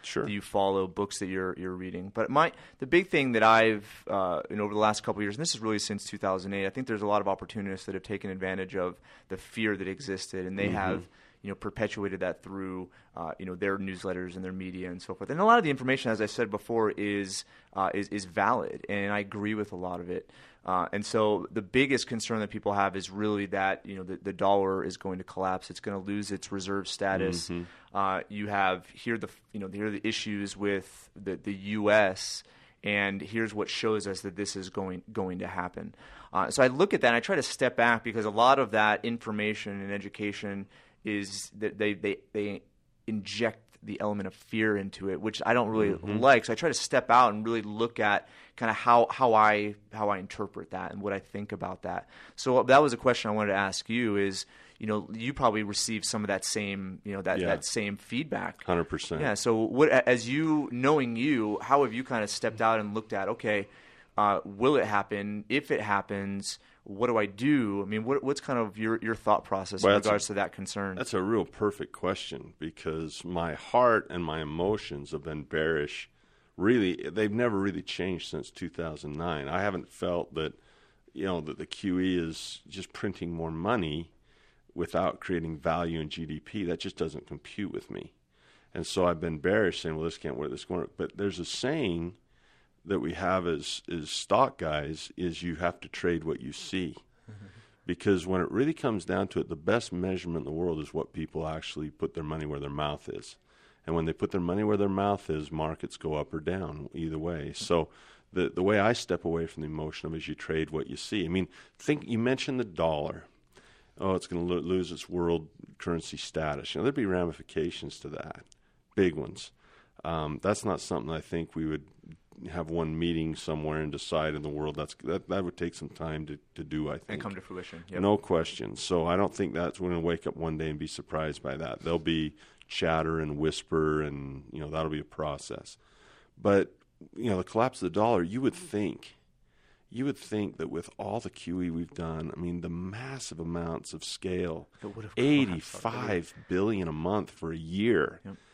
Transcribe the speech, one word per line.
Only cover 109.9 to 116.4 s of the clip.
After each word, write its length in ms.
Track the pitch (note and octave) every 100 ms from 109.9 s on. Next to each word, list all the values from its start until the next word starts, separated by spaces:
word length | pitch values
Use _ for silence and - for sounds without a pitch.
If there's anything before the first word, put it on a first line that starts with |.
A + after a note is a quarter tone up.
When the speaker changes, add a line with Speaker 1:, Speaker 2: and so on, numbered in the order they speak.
| - D#2+
Speaker 1:
of 80 |
it 40 | D#2+
is 100 | D#2
you 60 |
trade 360 | D2+ - D#2+ D2+
what 160 | D#2 -
you 80 | C#2
see. 280 | - G#2
I 40 | E2
mean, 200 | F#2 F2 - - _
think, 280 | - D3 -
you 120 | A2+
mentioned 420 | A#2+ C3 - B2+
the 40 |
dollar. 600 | A2 E2 E2 D2+ D#2 - - _ _ - - - _ -
Oh, 160 | F#2+
it's 120 | F#2 -
gonna 160 | F2
lo-, 120 | F2 F2
lose 320 | D#2+ F#2 F2
its 160 | E2+ -
world 400 | F2 E2+ E2+ D#2 - - -
currency 380 | - E2+ - D2
status. 580 | - D#2+